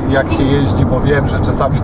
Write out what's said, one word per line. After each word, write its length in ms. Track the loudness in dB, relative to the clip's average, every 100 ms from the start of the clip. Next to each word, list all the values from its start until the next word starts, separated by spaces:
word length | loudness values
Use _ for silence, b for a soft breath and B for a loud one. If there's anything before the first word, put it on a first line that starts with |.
| -2
jak 220 | 0 0
się 120 | 0
jeździ, 420 | 2 2 2 0 0
bo 140 | 0
wiem, 280 | 0 0 0
że 120 | 0
czasami 380 | -2 0 0 0